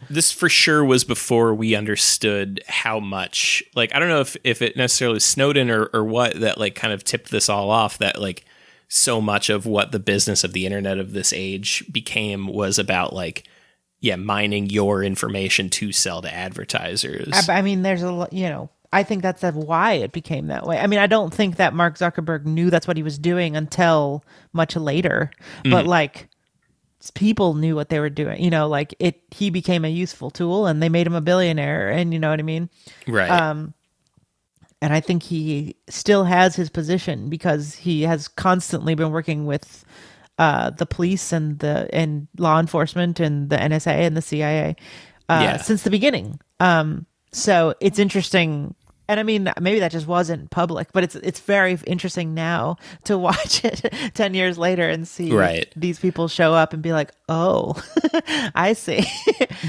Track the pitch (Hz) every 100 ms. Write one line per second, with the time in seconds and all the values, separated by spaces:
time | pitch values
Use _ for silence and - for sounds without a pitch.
0 | 127 147 - - 170 - - 151 139 127
1 | 123 120 - 120 113 107 113 107 107 101
2 | - - 107 101 98 98 - - 113 110
3 | 101 95 92 - - - - 123 113 139
4 | 170 151 131 - 127 113 117 127 123 -
5 | 123 107 - - 139 139 123 113 107 113
6 | 110 117 120 80 110 - 104 - 113 101
7 | - 120 - 104 - 101 101 113 104 -
8 | 101 - 101 87 _ _ _ _ - -
9 | - 117 107 104 - 104 110 101 101 107
10 | 98 101 107 98 90 92 92 101 98 95
11 | 95 98 92 - 95 95 104 - - 120
12 | - 117 104 98 98 104 98 104 101 90
13 | 87 92 85 - - _ _ _ _ _
14 | 110 92 104 101 104 104 101 104 101 98
15 | 98 95 110 98 95 - 175 - 104 -
16 | 90 87 90 87 92 - 104 - 85 98
17 | - - - - 175 185 196 190 190 180
18 | 180 175 175 190 180 143 147 _ - 190
19 | 196 202 185 180 180 156 156 165 214 170
20 | 110 165 - 143 156 64 65 160 196 208
21 | 202 220 165 - 202 170 170 160 170 156
22 | 175 - 160 156 151 160 175 170 - 160
23 | 156 143 165 180 165 151 156 - 170 156
24 | 143 143 - - _ 165 160 165 151 151
25 | 175 - 147 - - - 135 175 160 170
26 | 143 - - _ _ _ _ _ _ _
27 | - - 208 220 185 151 160 151 147 156
28 | 147 147 147 53 175 160 151 143 151 -
29 | 175 - _ - 202 175 170 175 160 170
30 | 180 - 123 - 175 190 196 156 165 170
31 | 170 170 156 180 175 156 143 156 98 151
32 | 170 165 156 156 156 160 175 _ - -
33 | - 113 160 175 156 151 156 - _ _
34 | _ _ _ _ _ _ _ - 147 151
35 | 156 175 - 165 156 143 151 - - -
36 | - 202 180 180 185 180 160 170 156 180
37 | - 131 143 160 175 151 147 - 175 156
38 | 160 156 147 - 185 185 - 170 160 160
39 | 160 160 156 151 147 143 - - _ -
40 | - - _ - 160 135 - 151 160 -
41 | 175 190 - 165 151 147 147 147 - 156
42 | 156 147 147 - 165 156 165 160 156 180
43 | 175 170 156 147 143 147 151 156 165 147
44 | 170 160 - 151 151 156 151 160 - -
45 | - _ - 160 - - - 214 208 202
46 | 277 226 104 - _ - 180 165 156 147
47 | - _ _ - 214 180 160 - 196 196
48 | 202 196 - 190 160 147 143 - _ _
49 | - 208 220 214 190 - 180 214 170 165
50 | 156 175 165 165 143 180 170 165 - 190
51 | 175 - 180 - - 202 185 175 - 180
52 | 180 - 160 160 165 170 127 170 - 165
53 | - 196 175 - 622 - - - - 285
54 | 262 - 202 185 185 170 175 180 165 165
55 | 170 - 170 110 92 82 - 156 175 165
56 | 185 170 165 - 160 165 160 156 165 160
57 | 143 - - 160 185 - - 156 - 330
58 | 311 330 - 311 220 - 190 226 - -
59 | - - - - - -